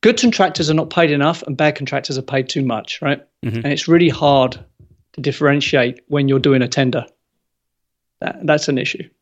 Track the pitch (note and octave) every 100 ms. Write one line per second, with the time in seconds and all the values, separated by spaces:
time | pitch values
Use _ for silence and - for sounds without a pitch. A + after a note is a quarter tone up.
0 | A3+ A#3+ A#3+ - F#3 - D#3 D#3 D#3+ -
1 | E3 D3 C#3+ F3 - C3+ D3+ D3 C3+ C#3
2 | - C3+ C3 C3+ C3 - C3+ A2 - -
3 | D3+ C#3+ - _ B2 A2+ B2+ C#3+ - E3+
4 | E3+ - D3 C#3 B2+ - - _ - _
5 | _ - C#3 C3 D3 C#3+ C#3 C#3+ B2 B2
6 | _ C#3+ C#3 C3+ C#3 C3+ B2 - B2+ A#2+
7 | - _ _ _ _ _ _ _ _ _
8 | _ _ - - D#3 D3+ D#3 C3+ - -
9 | - _